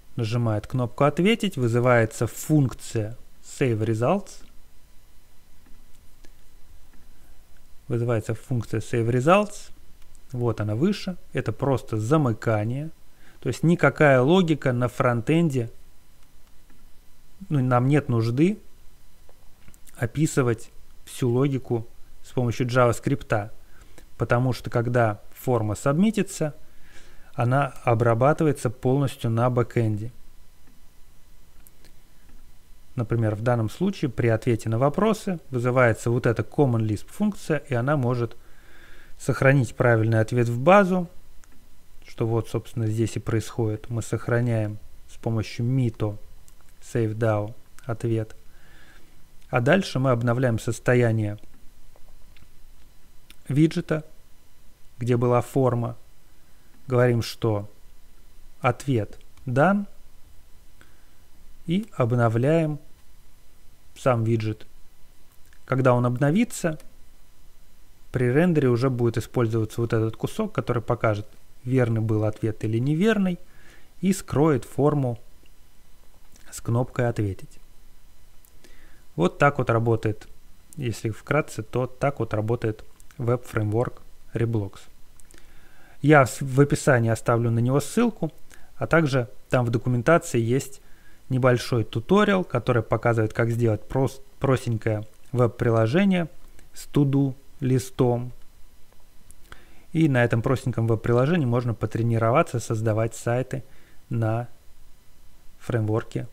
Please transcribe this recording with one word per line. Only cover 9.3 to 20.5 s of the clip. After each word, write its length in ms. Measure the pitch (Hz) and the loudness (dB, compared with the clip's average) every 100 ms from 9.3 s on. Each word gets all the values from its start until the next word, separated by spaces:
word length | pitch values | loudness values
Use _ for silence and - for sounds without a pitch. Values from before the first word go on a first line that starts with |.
| 190 208 - - - - - - - - | 6 4 -4 -12 -12 -14 -14 -14 -12 -10
Вот 280 | 123 120 110 | -2 0 0
она 140 | 107 | -2
выше. 420 | 110 180 202 - 180 - | 2 2 0 -4 -8 -6
Это 200 | 139 123 | -4 -2
просто 460 | 107 139 131 - 110 | 0 2 2 0 -4
замыкание. 920 | 107 160 135 107 - 107 107 131 156 - - - - - | 2 4 4 2 2 2 0 -2 -6 -10 -14 -14 -16 -6
То 80 | 135 | -4
есть 140 | 117 | 2
никакая 580 | 156 175 143 - 151 131 | 4 6 4 6 8 8
логика 520 | 127 185 170 151 135 | 8 6 4 2 2
на 160 | 120 123 | 0 0
фронтенде, 840 | - 127 117 110 160 170 131 117 - - - - - - - - - - - - - - - - - 196 | 2 2 2 2 4 4 2 -2 -8 -16 -16 -18 -18 -16 -16 -14 -16 -14 -14 -14 -14 -14 -14 -14 -14 -2
ну, 140 | 147 | 0
нам 240 | 127 123 131 | 4 4 6
нет 220 | 147 - | 4 4
нужды 500 | 117 113 123 175 214 - - - - - - - - - - - - - - | 2 2 4 4 2 -6 -14 -14 -14 -14 -14 -14 -14 -14 -14 -14 -12 -14 -6
описывать 720 | 117 - 156 - 123 | -4 0 2 2 2